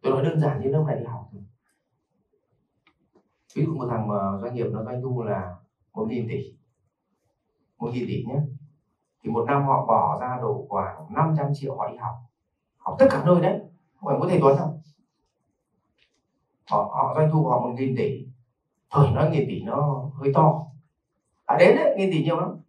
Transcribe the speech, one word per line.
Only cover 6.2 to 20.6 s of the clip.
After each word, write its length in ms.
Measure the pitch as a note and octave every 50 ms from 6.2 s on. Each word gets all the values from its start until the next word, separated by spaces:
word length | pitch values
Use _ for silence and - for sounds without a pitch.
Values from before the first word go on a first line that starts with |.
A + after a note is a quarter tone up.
| - -
tỷ, 300 | - - - - - _ _ _ _ _ _ _ _ _ _ _ _ _ _ _ _ _ _ _ _ _ _ _ _ _
một 120 | A#2 A#2 B2
nghìn 140 | B2+ A#2+
tỷ 180 | - A#2+ - - -
nhé, 120 | C3+ C#3+ D3+ - - - - - _ _ _ _ _ _ _ _ _ _ _
thì 80 | A2
một 140 | A2+ A#2 A#2
năm 200 | A#2 C#3 C#3+ C#3
họ 200 | C3+ C3+ - G#2
bỏ 320 | - A2+ - - - - -
ra 180 | B2 B2+ B2+ A#2 A2+
độ 240 | A2 G2+ - - -
khoảng 380 | G2+ G2 - - - - - - A2
năm 200 | D3+ D#3 D#3+ D#3
trăm 100 | D3 C#3+ C#3 C#3
triệu 220 | - - C#3 B2+
họ 120 | - - -
đi 60 | -
học, 180 | - - - - - - _ _ _ _ _ _ _ _ _ _ _
học 180 | _ - - -
tất 80 | C4 C#4
cả 120 | - D3 -
nơi 140 | F3 F3+ E3+
đấy, 200 | D#3 F#3+ G3+ G#3 - - - _ _ _ _
không 120 | _ - -
phải 100 | C3+ -
mỗi 100 | - F3+
thầy 100 | F3+ -
Tuấn 160 | - C#3 C#3 -
đâu. 220 | E3+ D#3 - - - - _ _ _ _ _ _ _ _ _ _ _ _ _ _ _ _ _ _ _ _ _ _ _ _ _ _ _ _ _ _ _ _ _ _ _ -
Họ, 200 | - - - - -
họ 180 | C3 C3+ C#3 C3
doanh 140 | D#3 D#3 D#3 D#3
thu 100 | D#3 C#3+
của 80 | C3
họ 100 | B2 B2
một 140 | B2 B2 A#2+ B2
nghìn 180 | C3+ B2+ -
tỷ, 300 | - - - - - - - - _ _ _ _ _ _ _ _ _ _ _
thôi 180 | - D3+ C#3+ - -
nói 160 | C#3 D3+ -
nghìn 180 | - C#3+ - -
tỷ 140 | F#2+ - -
nó 480 | - - C3+ D3 D3 C#3 C3+ - - -
hơi 180 | - C3+ C#3 C3+
to, 320 | C#3+ D#3 D#3 D#3+ -